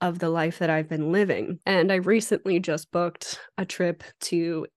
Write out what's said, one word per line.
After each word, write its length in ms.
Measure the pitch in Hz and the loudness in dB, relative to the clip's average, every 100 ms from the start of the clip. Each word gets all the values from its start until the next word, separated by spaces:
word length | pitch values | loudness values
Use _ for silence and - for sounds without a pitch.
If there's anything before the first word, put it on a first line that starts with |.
of 180 | 180 175 | -4 -2
the 100 | 170 | -2
life 300 | 165 160 - | 0 0 0
that 100 | 165 | 0
I've 200 | 156 156 | 0 0
been 220 | 156 151 | -2 0
living. 480 | 190 196 101 - 175 - | 2 2 0 -2 -6 0
And 260 | 190 190 | 4 4
I 40 | 185 | 4
recently 640 | 185 220 220 208 190 175 | 4 2 2 -2 2 0
just 320 | 180 151 - | 0 -4 -2
booked 480 | 175 175 - - - - - | -2 -2 -4 -12 -12 -12 -8
a 80 | 185 | -6
trip 380 | - 175 165 - - | -2 -2 -2 -10 -12
to 440 | - 170 165 160 - | -4 -2 0 -2 -6